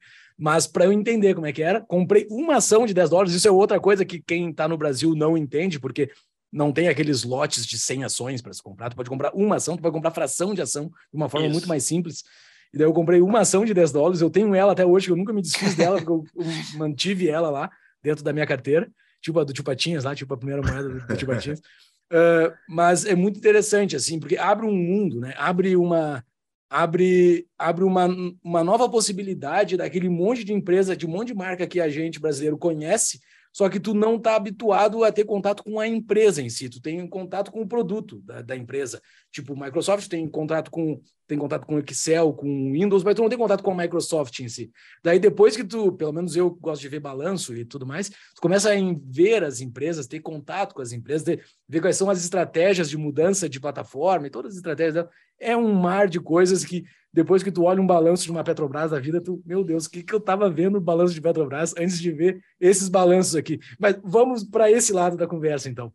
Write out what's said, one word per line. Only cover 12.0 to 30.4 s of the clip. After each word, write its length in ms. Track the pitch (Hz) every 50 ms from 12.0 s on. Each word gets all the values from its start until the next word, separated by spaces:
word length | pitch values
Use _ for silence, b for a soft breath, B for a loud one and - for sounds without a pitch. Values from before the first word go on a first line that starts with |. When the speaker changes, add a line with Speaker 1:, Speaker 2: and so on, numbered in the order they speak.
| 165 165 - - - b b b b b b b b b -
Speaker 1:
E 40 |
daí 80 | 147 156
eu 80 | 160 156
comprei 280 | 170 165 165 180 175
uma 180 | 180 190 233 220
ação 260 | 185 - 190 190 226
de 80 | 220 202
dez 180 | 180 165 147 131
dólares, 260 | 143 147 180 185 160
eu 100 | 165 151
tenho 240 | 160 190 220 208 196
ela 200 | 185 196 202 180
até 120 | 175 185
hoje, 220 | 175 180 196 190
que 40 | 185
eu 40 | 170
nunca 160 | 170 202 233
me 100 | 220 202
desfiz 320 | 170 151 - - 196 190 175
dela, 240 | 160 170 175 196
porque 140 | 175 160 165
eu, 140 | 165 160 156 - -
eu 420 | 175 170 165 160 156 156 156 147
mantive 520 | 151 156 151 139 127 160 185 202 180 185 151
ela 200 | 147 165 170 156
lá 220 | 143 139 165 196 b b b b b b -
dentro 200 | 147 151 - 147
da 100 | 151 143
minha 120 | 151 151
carteira, 460 | 156 143 127 - 139 147 170 233 - _ _ _ _ _ _
tipo 180 | - 165 160 165
a 40 | 147
do 80 | 139 131
Tio 100 | 135 135
Patinhas 400 | 147 131 - - 165 175 143 127
lá, 100 | 139 143
tipo 200 | 139 139 131 139
a 40 |
primeira 240 | 117 131 139 139 143
moeda 280 | 135 127 127 135 139 135
do, 180 | 127 127 120
do 100 | 110 107
Tio 100 | - 131
Patinhas. 340 | 131 123 107 - 143 151 156
Speaker 2:
<laughs> 100 | b b b b b b b b _ -
Speaker 1:
Ah, 480 | 170 165 170 170 170 165 165 165 165 - _ -
mas 360 | 160 170 175 175 180 170 185
é 100 | 208 185
muito 220 | 175 185 214 202
interessante, 560 | 208 - 214 208 208 202 - 208 202 202 185 160
assim, 240 | 135 - - 165
porque 200 | 156 151 147 180
abre 280 | - 165 190 214 208 220
um 80 | 214 202
mundo, 460 | 180 175 170 190 214 208 156 120 117
né? 140 | 127 131 135
Abre 400 | - 147 175 180 180 180 190 185
uma, 500 | 180 175 175 170 165 156 151 143 123 - _ _ _ _ _ _ _ _ -
abre, 760 | 135 151 170 165 165 180 185 185 180 180 180 175 170 170 - _ _
abre 260 | - 151 165 170 175 190
uma, 240 | 190 185 185 180 180 185 180 180 175 180 -
uma 220 | - 170 170 170 165
nova 240 | 175 214 240 247 233
possibilidade 880 | 214 226 - 214 190 190 202 190 180 139 139 143 165 202 202 170 185
daquele 320 | 170 160 - 147 185 175
monte 380 | 185 175 165 180 220 254 233